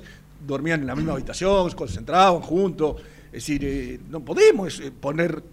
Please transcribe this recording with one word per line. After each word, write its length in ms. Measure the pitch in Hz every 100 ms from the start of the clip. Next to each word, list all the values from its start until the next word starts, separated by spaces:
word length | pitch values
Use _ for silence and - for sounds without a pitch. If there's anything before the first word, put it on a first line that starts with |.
| - - - - 143
dormían 360 | 135 156 165
en 60 | 131
la 80 | 135
misma 180 | 156
habitación, 560 | 135 - - 185 196 175
se 40 | -
concentraban 680 | 139 90 117 170 190 170
juntos. 600 | - 170 196 - 151 - - - -
Es 200 | 120 151
decir, 140 | 143 139
eh, 340 | 139 123 127 -
no 120 | 160
podemos, 560 | 143 247 427 277 175 -
eh, 120 | 135
poner 500 | - 139 156 170 156 -